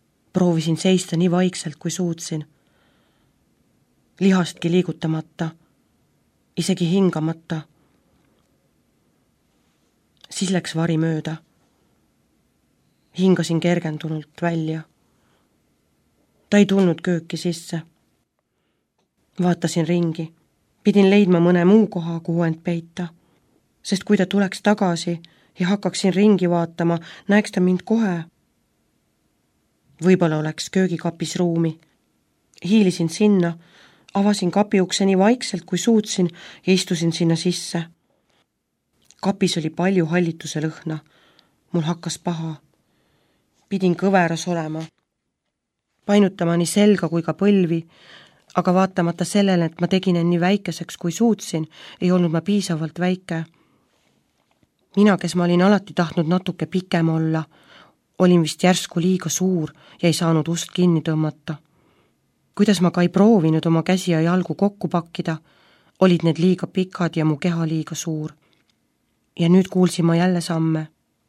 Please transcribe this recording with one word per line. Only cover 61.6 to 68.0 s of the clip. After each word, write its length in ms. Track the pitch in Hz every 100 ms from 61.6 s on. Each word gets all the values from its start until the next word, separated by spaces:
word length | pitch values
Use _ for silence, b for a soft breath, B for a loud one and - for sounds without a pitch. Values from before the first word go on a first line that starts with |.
| _ _ _ _ _ _ _ _ _ -
Kuidas 240 | 208 180
ma 80 | 175
ka 160 | 175 175
ei 20 |
proovinud 560 | 180 202 226 160 160 170
oma 180 | 165 160
käsi 240 | 185 180
ja 80 | 165
jalgu 340 | 165 180 175 156
kokku 360 | 202 202 175
pakkida, 460 | 175 165 - 170 160 b b b b b b
olid 280 | 190 175 165
need 160 | 160
liiga 240 | 180 180 -
pikad 480 | - 185 - 170 165
ja 100 | 156
mu 120 | 147
keha 300 | 180 165 160
liiga 280 | 160 151
suur. 400 | 151